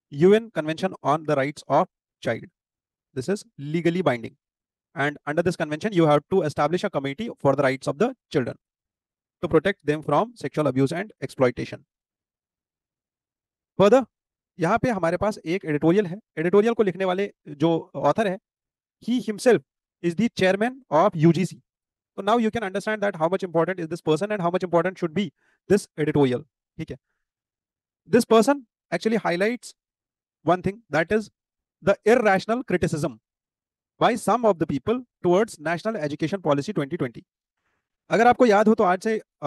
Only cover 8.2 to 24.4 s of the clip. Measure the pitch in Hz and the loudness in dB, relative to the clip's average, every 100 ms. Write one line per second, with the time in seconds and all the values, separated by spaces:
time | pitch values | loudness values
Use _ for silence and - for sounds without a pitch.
8.2 | _ 151 113 - _ _ _ _ _ _ | _ -4 -4 -8 _ _ _ _ _ _
9.2 | _ _ 165 165 190 196 143 156 151 147 | _ _ -2 0 0 -2 -4 -4 0 0
10.2 | 226 - 147 - 151 131 135 165 214 _ | 0 -4 -6 -2 -2 0 0 -2 -8 _
11.2 | 135 - 127 120 113 - _ _ _ _ | -10 -2 -2 0 -8 -10 _ _ _ _
12.2 | _ _ _ _ _ _ _ _ _ _ | _ _ _ _ _ _ _ _ _ _
13.2 | _ _ _ _ _ - 202 254 226 _ | _ _ _ _ _ 2 6 6 2 _
14.2 | _ _ _ - 165 233 254 196 165 180 | _ _ _ -4 -2 0 0 -2 -2 0
15.2 | 202 208 156 190 160 147 160 190 185 196 | -2 -4 -6 -6 -4 0 2 2 0 -6
16.2 | - - 170 202 220 233 202 180 190 180 | -12 -6 2 4 4 2 0 0 -2 0
17.2 | 202 - - 147 160 165 - 143 139 151 | -4 -8 -18 -2 0 0 -4 -2 0 0
18.2 | 208 185 _ _ _ _ _ _ - 247 | -2 -4 _ _ _ _ _ _ -4 -4
19.2 | 202 202 247 185 - _ _ _ 170 170 | -4 -2 2 2 0 _ _ _ -6 -2
20.2 | 226 - 190 196 233 262 - 151 - 165 | -2 0 0 0 -2 -6 -2 2 2 4
21.2 | 165 165 196 - _ _ _ _ _ - | 4 4 -2 -6 _ _ _ _ _ -6
22.2 | 196 240 220 233 202 196 220 214 202 180 | 0 0 0 -2 -6 -6 -6 -4 -4 -2
23.2 | 160 190 185 165 165 180 160 170 - 156 | -2 -2 -2 0 0 -2 -8 -4 0 0
24.2 | 208 214 | 0 -2